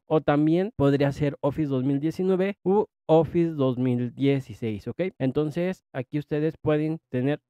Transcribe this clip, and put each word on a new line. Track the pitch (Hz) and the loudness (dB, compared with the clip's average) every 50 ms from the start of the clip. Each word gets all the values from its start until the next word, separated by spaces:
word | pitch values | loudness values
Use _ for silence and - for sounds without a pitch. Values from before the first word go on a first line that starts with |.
| _ | _
o | - 156 156 | 0 0 0
también | 139 - 147 143 151 156 165 175 190 220 - | 2 2 2 4 4 4 2 2 0 -2 0
podría | - 139 139 143 135 139 139 | 2 2 4 4 4 2 0
ser | 139 - 147 143 135 - | 0 -2 -2 -2 -2 -2
Office | - 143 135 151 156 139 | -4 -4 -2 -2 -2 -2
dos | 139 127 127 | -2 -2 0
mil | 139 139 139 | 0 0 0
diecinueve | 143 160 160 - 185 185 190 180 185 196 202 _ - | -2 -4 -4 -2 0 0 0 0 0 -2 -4 _ -2
u | 180 190 208 - - _ _ _ - | 0 2 2 2 0 _ _ _ 2
Office | 160 160 165 - - 175 170 165 160 | 4 4 4 2 0 0 0 0 0
dos | 147 135 131 127 120 | 0 0 0 0 0
mil | 127 127 123 120 123 120 - | 0 0 0 0 -2 -4 -4
dieciséis, | 127 135 139 139 139 135 - 107 - 123 110 107 95 - 123 | -2 0 0 0 0 -2 -8 -10 -8 -6 -6 -6 -6 -8 -8
¿ok? | 113 - 175 185 - - | -6 -6 -6 -6 -4 -4
Entonces, | 135 131 120 147 151 151 135 170 175 185 185 - _ _ - | -4 -2 0 -2 -2 -2 -2 -4 -4 -4 -6 -8 _ _ -10
aquí | 139 120 - - 147 | -10 -8 -6 -6 -8
ustedes | 143 - 156 147 151 160 160 - | -6 -4 -4 -2 -2 -2 -4 -4
pueden | - 156 151 151 151 156 160 160 _ _ | -2 -2 0 0 0 -2 -4 -8 _ _
tener | - 123 127 139 147 - _ _ | -4 -2 -2 -2 -2 -4 _ _